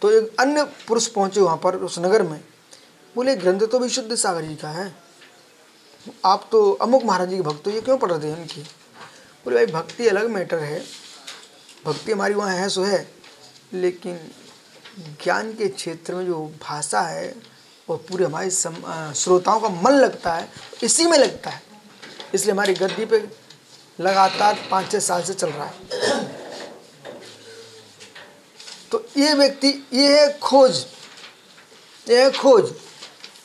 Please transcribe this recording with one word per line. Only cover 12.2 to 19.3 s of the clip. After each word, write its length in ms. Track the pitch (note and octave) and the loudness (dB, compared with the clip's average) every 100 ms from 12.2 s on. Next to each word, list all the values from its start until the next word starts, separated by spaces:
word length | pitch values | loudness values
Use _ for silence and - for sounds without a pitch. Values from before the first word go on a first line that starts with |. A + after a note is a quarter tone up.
| G3+ | 0
वहाँ 220 | G#3 G3+ F3+ | -2 -2 -4
है 140 | G3 | -4
सो 140 | F#3+ | -2
है, 280 | G3 F3 - - - - - - - | -2 -2 -4 -20 -20 -20 -20 -20 -12
लेकिन 580 | F#3 F3+ F3+ F3+ F3 D#3+ - - - _ - - G3+ | -4 -4 -4 -12 -12 -16 -20 -20 -20 _ -20 -20 -20
ज्ञान 540 | D#3 D3+ F3+ G3 A3 | -18 -8 -2 -2 -4
के 140 | A3 G3 | -4 -6
क्षेत्र 480 | - E3+ E3 - F3+ | -4 -10 -10 -10 -8
में 100 | F3+ | -4
जो 260 | E3 D#3 D#3 | -6 -8 -14
भाषा 400 | - D3+ D3 G#3 | -12 -10 -4 -2
है 340 | E3 D#3+ F3+ A#3 - - _ _ - | -2 -6 -10 -14 -20 -20 _ _ -10
और 80 | D#3+ | -10
पूरे 280 | - F#3 E3 | -8 -2 -2
हमारे 240 | E3+ F#3 | -2 -4
सम-, 340 | - E3+ E3 E3+ | -4 -6 -8 -12
अ, 280 | E3 D#3 | -10 -8
श्रोताओं 480 | C#3 F3+ | -6 2